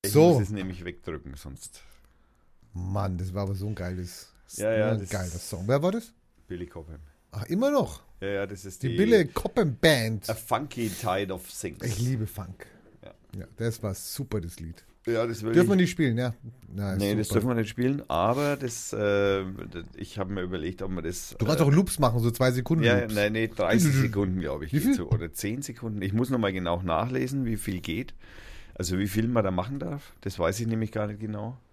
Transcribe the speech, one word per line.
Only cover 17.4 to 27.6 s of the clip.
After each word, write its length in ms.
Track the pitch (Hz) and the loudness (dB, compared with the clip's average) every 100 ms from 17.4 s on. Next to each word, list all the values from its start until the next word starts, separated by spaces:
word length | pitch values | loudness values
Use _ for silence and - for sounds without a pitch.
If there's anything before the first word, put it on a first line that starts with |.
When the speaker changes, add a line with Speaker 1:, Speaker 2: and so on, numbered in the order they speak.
Speaker 1:
dürfen 100 | 117 | 2
wir 40 | 117 | 0
nicht 80 | 107 | -2
spielen, 340 | 107 127 143 - | 0 0 0 -2
aber 480 | 80 98 127 147 139 | 2 2 2 0 0
das, 360 | 131 113 - | -4 -8 -6
äh, 520 | 107 104 101 101 98 | -2 2 4 4 2
d-, 400 | 95 95 - 85 85 - | -2 -8 -10 -12 -12 -12
ich 220 | 98 107 | -10 -6
hab 100 | 95 | -4
mir 120 | 98 | -4
überlegt, 400 | 90 92 78 92 | -4 -4 -4 -6
ob 80 | 95 | -6
man 140 | 92 | -4
das, 300 | 80 - - - | -4 -8 -10 -2
Speaker 2:
Du 60 | 110 | 0
kannst 140 | 165 | 4
Speaker 1:
äh, 40 | |
Speaker 2:
auch 80 | 143 | 6
Loops 260 | 151 196 - | 6 4 2
machen, 200 | 127 117 | 2 4
so 100 | 117 | 0
zwei 200 | 117 127 | 2 2
Sekunden 320 | 123 117 165 | 2 0 4
Speaker 1:
ja, 160 | 117 123 | 4 4
Speaker 2:
Loops. 140 | 113 | 2
Speaker 1:
nein, 180 | 104 104 | 0 2
nee, 140 | 110 113 | 2 0
dreißig 400 | - 92 220 160 | 0 4 6 6
Speaker 2:
Wie 40 | |
viel? 80 | 135 | 4
Speaker 1:
Sekunden, 380 | 127 101 98 92 | 2 2 0 0
glaub 220 | 76 71 | -2 -6
ich, 100 | 76 | -2
Speaker 2:
Wie 40 | 143 | 2
Speaker 1:
geht 80 | 214 | 2
Speaker 2:
viel? 80 | |
Speaker 1:
so. 160 | 277 - | 2 0
Oder 220 | 113 82 | -2 -2
zehn 300 | - 101 120 | -4 -4 -4
Sekunden. 400 | 139 113 117 104 | -8 -8 -6 -4
Ich 100 | 98 | 0
muss 180 | 107 123 | 2 2
noch 80 | 127 | 2
mal 140 | 104 | 0
genau 280 | 95 87 87 | 0 -2 -2
nachlesen, 640 | 90 80 120 131 127 139 123 | 0 0 0 -2 -2 -2 -2
wie 100 | |
viel 240 | 110 | -2